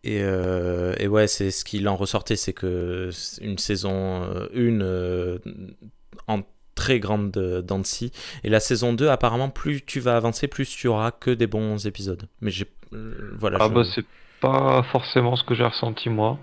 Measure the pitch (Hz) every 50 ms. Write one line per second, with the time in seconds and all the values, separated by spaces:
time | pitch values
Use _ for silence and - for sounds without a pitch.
0 | _ - 107 104 98 98 95 92 90 92 92 90 90 90 90 87 90 90 90 -
1 | - 101 101 107 107 101 - - 101 98 95 - - - - 104 98 104 98 92
2 | 98 98 - 107 - - 113 101 - - 95 - - 92 90 90 87 87 90 90
3 | 92 90 87 - - - - - - 107 98 92 - - 104 95 92 98 95 95
4 | 95 95 92 92 90 90 95 90 101 - - 123 120 117 117 107 98 92 92 92
5 | 90 90 90 90 90 90 90 90 - - - - 95 92 - _ - 214 - _
6 | - - - - - - 110 101 95 _ - _ _ - - - - - 135 120
7 | 101 98 107 104 104 101 95 101 95 92 90 90 90 87 98 98 95 - - -
8 | 120 120 - - - - - - - 107 107 107 107 - 127 113 117 120 120 117
9 | 139 151 135 123 - 120 113 120 131 135 135 - - 151 147 139 - - - 143
10 | 120 123 120 117 113 117 113 - - 135 - - 143 - - - - 127 117 107
11 | 110 117 - - - - 127 113 117 107 101 107 110 110 107 104 101 107 92 -
12 | 101 98 90 82 95 - _ - - 107 92 90 98 - _ - - - 110 110
13 | 110 110 110 - 104 104 - 107 110 104 95 - 107 110 110 120 117 90 - -
14 | - _ - - - - - - - 131 135 135 135 135 131 131 123 127 - 131
15 | 120 - - 131 123 120 123 120 - - 127 110 120 120 - - - 117 110 -
16 | - 120 113 107 107 110 123 143